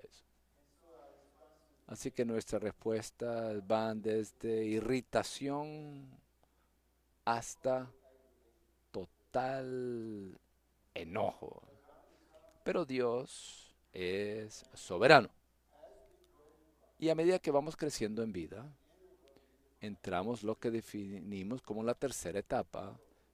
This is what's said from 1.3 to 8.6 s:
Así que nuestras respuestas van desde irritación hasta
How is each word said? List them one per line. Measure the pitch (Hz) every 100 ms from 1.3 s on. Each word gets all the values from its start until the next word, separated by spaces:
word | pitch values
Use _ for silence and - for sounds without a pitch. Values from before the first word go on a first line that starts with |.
| - - - _ _ -
Así | 110 131
que | - 117
nuestras | 110 - 107
respuestas | 104 - 113 110 107 - 120 117 113 104 95
van | 110 110 110
desde | 107 110 107 - 113 110 107
irritación | 110 107 127 - 113 - - 139 143 151 151 151 139 135 131 - _ _ _ _ _ _ _ _ _
hasta | - 117 117 - 131 127 127 - - - _ _ _ _